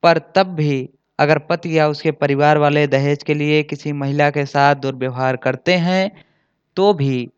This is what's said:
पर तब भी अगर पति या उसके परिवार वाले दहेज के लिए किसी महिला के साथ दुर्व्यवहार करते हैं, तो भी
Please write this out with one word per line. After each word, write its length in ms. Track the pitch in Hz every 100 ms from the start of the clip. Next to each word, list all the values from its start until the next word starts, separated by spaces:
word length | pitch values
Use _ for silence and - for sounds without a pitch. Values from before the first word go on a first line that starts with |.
पर 140 | 170 165
तब 260 | - 190
भी 460 | 190 170 151 135 131 _ _ -
अगर 180 | 147 151
पति 420 | 147 170 175 160
या 80 | 151
उसके 240 | 147 160
परिवार 460 | 151 143 139 147 151
वाले 300 | 147 147 147
दहेज 360 | 135 143 143
के 100 | -
लिए 300 | 151 147 151
किसी 280 | 147 143 151
महिला 380 | 147 139 143 147
के 160 | 143 139
साथ 300 | 143 143 139
दुर्व्यवहार 600 | 135 131 131 127 131 131
करते 380 | 135 131 -
हैं, 520 | 180 170 185 196 - _ _ _ _ _ -
तो 180 | 196
भी 360 | 180 139 127 120